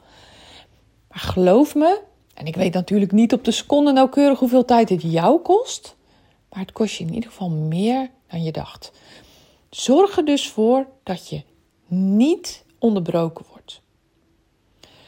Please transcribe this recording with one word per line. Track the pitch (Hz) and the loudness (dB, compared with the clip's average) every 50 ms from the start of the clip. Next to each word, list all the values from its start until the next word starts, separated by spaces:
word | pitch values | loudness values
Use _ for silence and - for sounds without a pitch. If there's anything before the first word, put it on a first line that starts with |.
| _ _ _ - - - - - - - - - - _ _ _ _ _ _ _ _ _ | _ _ _ -20 -20 -20 -20 -20 -20 -20 -20 -20 -20 _ _ _ _ _ _ _ _ _
Maar | - - | -18 -12
geloof | - - - 190 180 180 196 254 302 294 - | -10 -6 -2 2 4 4 6 4 4 2 2
me, | 294 302 339 403 415 - - _ _ _ _ _ | 2 2 2 2 0 -4 -12 _ _ _ _ _
en | - 147 | -14 -12
ik | 160 160 | -8 -4
weet | 180 190 180 170 | -2 -2 -2 -2
natuurlijk | 185 175 - 196 208 196 175 | -4 -2 -2 0 0 0 2
niet | 202 214 233 226 277 | 2 2 4 4 2
op | 262 - | 0 0
de | 233 | -2
seconde | - - - - 285 294 294 285 | -4 -2 -2 0 2 2 2 4
nauwkeurig | 269 262 269 262 - 285 285 285 269 - | 4 4 2 2 2 2 2 4 2 2
hoeveel | 262 240 254 254 247 | 0 2 2 2 4
tijd | - 247 233 226 - | 4 4 4 4 2
het | 185 165 | 0 -2
jou | 160 165 160 165 170 214 294 349 | -2 -2 0 2 2 2 2 2
kost, | 349 - 370 440 523 - - - - - - _ _ _ _ _ _ _ _ _ _ _ | 2 2 2 2 0 -4 -10 -16 -16 -20 -20 _ _ _ _ _ _ _ _ _ _ _
maar | - 190 | -14 -12
het | 190 - | -12 -8
kost | - - 220 196 - | -6 -4 -4 -4 -6
je | - 175 | -8 -10
in | 165 - | -8 -8
ieder | - 240 - | -8 -10 -10
geval | - - 190 175 | -12 -10 -8 -6
meer | 160 156 156 156 160 180 208 233 254 269 262 254 _ _ _ | -6 -6 -4 -4 -4 -2 -2 -2 -2 -2 -4 -8 _ _ _
dan | _ 175 165 165 | _ -10 -8 -8
je | 160 | -8
dacht. | 156 156 147 - - - - - _ _ _ - - - - _ _ _ _ _ _ _ _ _ | -8 -10 -12 -14 -16 -20 -20 -20 _ _ _ -20 -20 -20 -20 _ _ _ _ _ _ _ _ _
Zorg | - - - - 262 339 403 392 - | -14 -6 0 2 4 4 4 2 0
er | 370 311 | -2 -2
dus | 294 285 269 - - | 0 0 -2 -2 -6
voor | - 214 220 233 254 269 269 269 - _ - | -4 -2 0 2 2 0 -2 -6 -12 _ -12
dat | - 185 175 - - | -10 -10 -10 -12 -12
je | 160 147 - _ _ _ _ _ _ _ _ | -14 -14 -14 _ _ _ _ _ _ _ _
niet | - 175 185 190 190 202 214 254 311 359 349 - - - - _ _ _ _ | -6 -4 -2 0 0 2 2 2 2 0 -2 -6 -12 -18 -18 _ _ _ _
onderbroken | - 226 208 190 165 175 170 170 165 160 160 - - _ | -2 -2 0 -2 -2 -2 -2 -2 -2 -4 -6 -12 -20 _
wordt. | - - _ - - - _ _ _ _ _ _ _ _ _ _ _ _ _ _ _ _ _ _ _ _ _ - _ _ _ | -20 -20 _ -20 -20 -20 _ _ _ _ _ _ _ _ _ _ _ _ _ _ _ _ _ _ _ _ _ -20 _ _ _